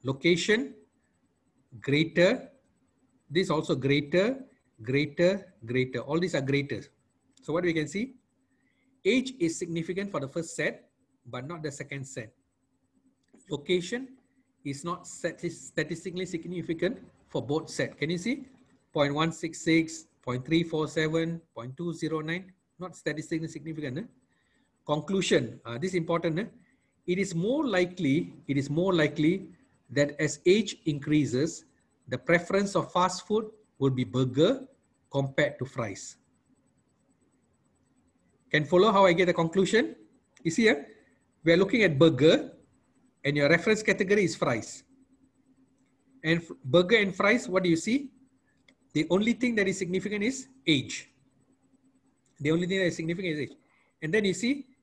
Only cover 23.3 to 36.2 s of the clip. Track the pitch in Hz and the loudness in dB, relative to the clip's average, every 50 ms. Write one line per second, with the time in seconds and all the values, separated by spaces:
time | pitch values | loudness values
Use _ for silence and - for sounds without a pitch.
23.3 | 175 160 160 156 - 151 143 160 160 156 147 135 123 156 226 - _ _ _ _ | -6 -6 -6 -8 -10 -12 -12 -12 -10 -8 -8 -6 -6 -8 -8 -10 _ _ _ _
24.3 | _ _ _ _ _ _ _ _ _ _ _ - 147 156 151 - 190 196 180 - | _ _ _ _ _ _ _ _ _ _ _ -2 -2 -2 0 -2 0 0 2 2
25.3 | 208 151 127 110 117 - _ 113 120 120 160 190 185 175 165 160 165 170 170 170 | 2 2 2 0 -8 -14 _ -10 -8 -6 -6 -2 -2 -4 -2 0 -2 -2 0 -2
26.3 | 156 170 226 240 - - _ _ _ _ _ _ _ _ _ - 180 185 190 185 | -2 -2 -4 -6 -10 -20 _ _ _ _ _ _ _ _ _ -4 -2 -2 -2 -2
27.3 | 170 165 175 214 262 302 311 254 196 180 180 180 - - 170 135 135 165 175 - | -2 -2 0 0 0 0 0 0 2 2 2 0 -2 -2 0 2 2 2 0 -4
28.3 | - - - - 139 139 131 - 143 160 180 196 185 165 143 - - - 151 160 | -12 -16 -8 -4 -2 -2 -2 -2 -2 0 2 2 4 2 2 2 0 0 2 2
29.3 | 185 196 - - - _ _ _ _ _ _ _ 120 143 143 143 147 - 156 143 | 2 0 -4 -12 -20 _ _ _ _ _ _ _ 0 0 0 0 0 -4 -4 -4
30.3 | - - _ 180 185 220 220 - - _ _ 160 147 143 139 147 151 151 143 110 | -4 0 _ 4 4 4 4 -2 -8 _ _ -4 -4 -2 -2 2 2 2 2 2
31.3 | 113 127 151 165 - - _ _ _ _ _ _ _ _ _ - 123 123 - - | 0 0 -2 -2 -4 -12 _ _ _ _ _ _ _ _ _ -8 -8 -6 2 2
32.3 | 170 175 175 - 190 196 202 196 - 175 139 - - 180 180 185 180 - - - | 2 2 4 2 0 0 0 2 0 -2 -2 0 2 2 2 2 0 -4 -4 -2
33.3 | 208 220 220 214 - _ _ _ _ _ 135 139 127 123 123 104 104 127 131 123 | -2 -2 -2 -4 -14 _ _ _ _ _ 0 0 2 0 -4 -2 0 0 0 0
34.3 | - 139 156 202 269 262 - - _ _ _ _ _ _ _ _ - 139 135 135 | 4 4 4 4 4 0 -4 -16 _ _ _ _ _ _ _ _ -4 -4 -4 -2
35.3 | 135 - - - - - 127 127 - - 117 101 95 - - - - _ | 0 0 0 0 -2 -8 -10 -8 -6 -6 -6 -6 -8 -12 -14 -18 -20 _